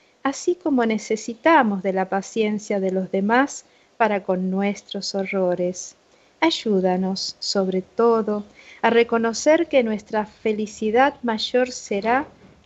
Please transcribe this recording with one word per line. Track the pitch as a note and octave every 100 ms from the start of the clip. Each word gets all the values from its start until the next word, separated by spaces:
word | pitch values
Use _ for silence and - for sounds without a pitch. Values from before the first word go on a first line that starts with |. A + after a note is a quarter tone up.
| _ _
así | C#4 C#4 - F4+
como | D#4+ B3+ A3+
necesitamos | G#3+ - A3 - A3+ D#4+ D#4+ A3+ G3
de | F#3+
la | F#3+ F#3
paciencia | G3 - A3+ G#3+ G#3+ G#3+ G3+
de | F#3+
los | F#3+ F#3
demás | F#3+ G3+ A#3+ C#4 - - _ _ -
para | A3 G3+
con | G3+ F#3 F#3
nuestros | F#3+ G3+ G3+ - G3+ -
horrores. | G3 F#3+ G3 F3+ F3+ F3+ F#3 - - _ _ _ -
Ayúdanos, | D#4+ - A3+ G3 F#3 F3+ F#3+ G3 - -
sobre | - G3+ F#3+ F#3
todo, | F#3 - A#3 A3+ G#3+ G#3 G#3 - - -
a | A3+
reconocer | A#3 A#3 A3+ A3+ G#3+ D4 D#4+ E4
que | C#4
nuestra | A3+ G#3 - G#3+ G#3+
felicidad | - A3 G#3+ G#3 - G#3+ A#3 C#4 C#4+
mayor | A#3 A3 - B3 B3+
será | - - G3+ G#3+ C4 D#4 - - -